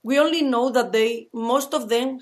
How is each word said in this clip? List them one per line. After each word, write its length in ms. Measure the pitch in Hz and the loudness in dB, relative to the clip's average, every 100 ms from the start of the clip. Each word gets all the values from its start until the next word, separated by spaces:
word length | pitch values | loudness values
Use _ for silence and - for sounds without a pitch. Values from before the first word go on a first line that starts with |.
we 160 | 220 277 | 0 2
only 240 | 302 330 | 2 2
know 300 | 277 240 262 | 0 2 2
that 200 | 240 226 | 0 0
they, 380 | 220 226 233 - | 0 0 -2 -10
most 440 | 233 226 269 277 302 | -8 0 0 0 -4
of 120 | 214 | -2
them 300 | 233 262 262 | -2 -2 -6